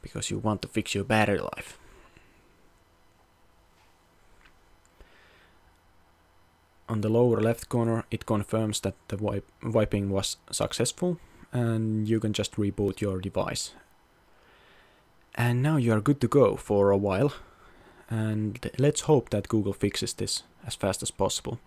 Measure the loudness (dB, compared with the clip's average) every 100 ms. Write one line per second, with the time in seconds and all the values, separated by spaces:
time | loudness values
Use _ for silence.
0 | -12 -8 -6 -4 -2 -4 -4 -4 -4 -4
1 | 0 2 4 2 -2 -10 -16 -20 -20 -20
2 | -20 -20 -20 _ _ _ _ _ _ _
3 | _ _ _ _ _ _ _ _ _ _
4 | _ _ _ -20 -20 _ _ _ _ _
5 | -20 -20 -20 -20 _ -20 _ _ _ _
6 | _ _ _ _ _ _ _ _ -4 -2
7 | 2 4 4 4 2 0 -2 -2 0 0
8 | -4 -8 -2 -2 0 -2 -2 -2 -6 -8
9 | _ -6 -4 -4 -8 _ 0 2 2 0
10 | 0 0 -2 -8 -10 -4 -4 -2 -4 0
11 | -4 -4 -10 -20 -6 -2 0 0 0 -2
12 | 0 0 0 -2 -4 -2 -2 0 -2 0
13 | -4 -4 -4 -4 -4 -4 -8 -14 -20 _
14 | _ _ _ _ _ -20 -20 -20 _ _
15 | _ _ _ 0 2 2 2 4 4 4
16 | 2 2 4 6 6 4 0 4 4 4
17 | 2 2 0 -2 -20 -20 -20 -20 -20 -20
18 | -6 -4 -2 -2 -4 -4 -8 0 0 0
19 | 2 2 2 -4 0 0 0 0 -2 -2
20 | -6 -6 -6 -6 -8 _ -14 -4 -2 -2
21 | -6 -2 -2 -2 -6 -10